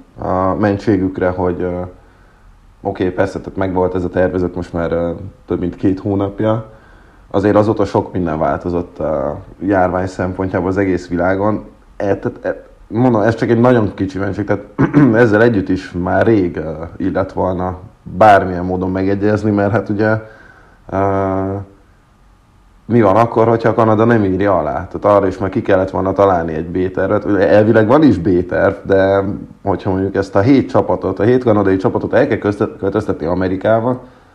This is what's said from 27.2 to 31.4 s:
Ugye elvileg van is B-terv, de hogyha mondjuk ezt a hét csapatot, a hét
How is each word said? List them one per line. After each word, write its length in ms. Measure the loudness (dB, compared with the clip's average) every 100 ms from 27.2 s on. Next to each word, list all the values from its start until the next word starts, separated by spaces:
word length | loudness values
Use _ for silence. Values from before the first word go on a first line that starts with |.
| 0
Ugye 240 | 2 4
elvileg 380 | 4 6 4 4
van 160 | 6
is 140 | 6 4
B-terv, 580 | 2 0 0 0 0 -2
de 400 | 0 2 4 2 0 -6 -12 -10
hogyha 260 | -6 -4 -2
mondjuk 260 | -2 -2 -2
ezt 200 | -2 0
a 40 |
hét 300 | 4 4 4
csapatot, 500 | 0 0 -2 -2 0
a 40 |
hét 200 | 2 2